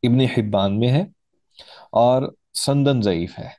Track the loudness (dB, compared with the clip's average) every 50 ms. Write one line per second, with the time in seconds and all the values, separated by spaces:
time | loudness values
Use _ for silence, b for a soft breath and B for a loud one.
0 | 0 2 2 2 2 2 0 -2 -2 0 0 0 0 0 0 0 0 0 0 0
1 | -2 -4 _ _ _ _ _ _ _ _ B B B B B B B B 0 2
2 | 2 4 2 0 -2 -6 -10 _ _ _ _ -6 -4 0 0 2 2 2 2 2
3 | 0 0 0 -2 -4 -6 -10 -14 -18 -18 -18